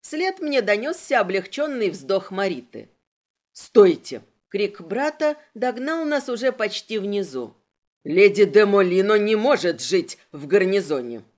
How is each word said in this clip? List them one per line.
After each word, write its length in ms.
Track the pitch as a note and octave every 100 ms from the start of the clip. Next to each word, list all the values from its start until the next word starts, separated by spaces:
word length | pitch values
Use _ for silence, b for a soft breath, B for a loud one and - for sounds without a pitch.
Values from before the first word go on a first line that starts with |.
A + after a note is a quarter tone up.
Вслед 400 | - D4+ F#4 F#4
мне 220 | D#4 C#4
донесся 580 | G3+ G#3 C4 F4 - C4
облегченный 680 | G3 F#3+ F#3 - D4+ C4+ G#3
вздох 420 | E3 C3+ F#3+ -
Мариты. 560 | F#3+ G3 D3+ B2 A2 - _ _ _ _ _ _
«Стойте!» 720 | - - - G3 - - A#2+ - _ _
Крик 320 | G3+ G3+ G3+
брата 560 | F3+ A3 D4 D4+ D4+ D4 b
догнал 500 | A3+ B3 A#3 C4+ E4
нас 240 | D#4 D4 C4
уже 220 | A#3+ C4
почти 480 | B3 G#3+ - - A3
внизу. 560 | G3+ G3+ F3+ C3 A#2 _ _ _ _ _
«Леди 440 | - E3+ G3 F#3+ G3
де 180 | F3
Молино 520 | G#3 G3+ F#3 F3+ G3 G#3+
не 200 | G#3 G#3+
может 440 | A#3 C4+ F3+ D#3+
жить 380 | - F#3+ E3+ - b
в 160 | D3+ C#3+
гарнизоне, 760 | F3+ F#3 G3 D#3+ D3 A#2+ A#2 G2+